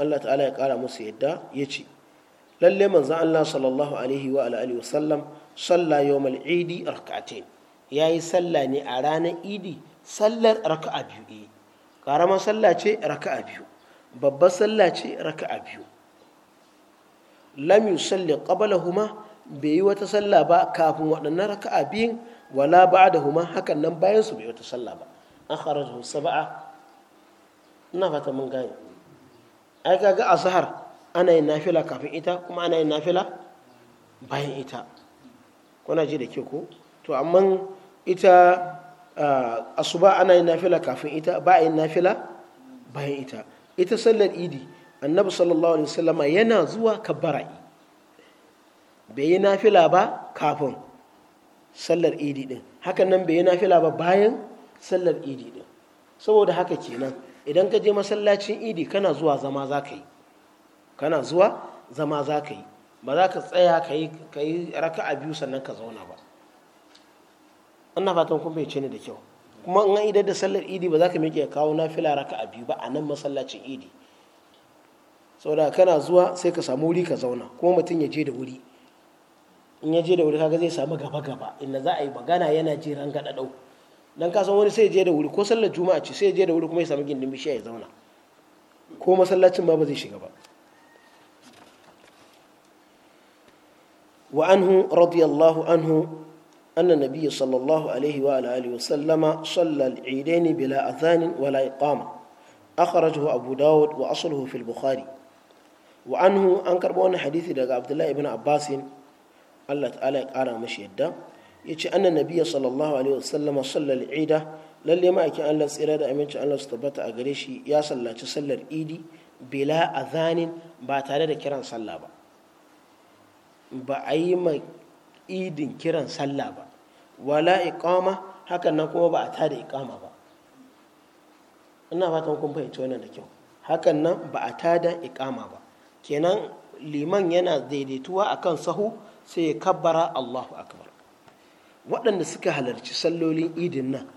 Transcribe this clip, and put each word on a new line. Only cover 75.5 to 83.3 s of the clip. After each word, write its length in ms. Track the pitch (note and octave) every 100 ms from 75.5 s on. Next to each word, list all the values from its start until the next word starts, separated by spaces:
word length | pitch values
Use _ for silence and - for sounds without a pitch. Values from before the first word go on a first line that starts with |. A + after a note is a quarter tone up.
| D3+ D3+
kana 280 | F3+ F#3 D#3
zuwa, 360 | C#3+ F3+ F3+ -
sai 140 | F3
ka 100 | E3+
samu 260 | C#3 C3 D#3+
wuri 160 | E3+
ka 120 | F3 C3
zauna. 340 | B2+ B2 - -
Kuma 160 | E3+ F3+
mutum 200 | F3 E3+
ya 60 | C#3+
je 160 | D#3
da 80 | C#3+
wuri. 300 | B2 C3 - - _ _ _ _ _ _ _ _ _ _ _
In 100 | D3+
ya 80 | E3
je 140 | E3 F3+
da 80 |
wuri, 140 | D#3 D3+
kaga 200 | D#3 E3
zai 120 | E3+
samu 260 | D3+ C#3 D#3+
gaba-gaba, 580 | C#3+ D3 C#3 B2 - -
inda 220 | C3+ C3+
za 100 | C#3 E3
a 40 |
yi 60 | C#3+
magana 400 | B2+ - F3 E3+
yana 240 | D#3 D#3+ D3
ji 160 | D#3 C#3+
rangadadau. 540 | C#3+ C#3+ C3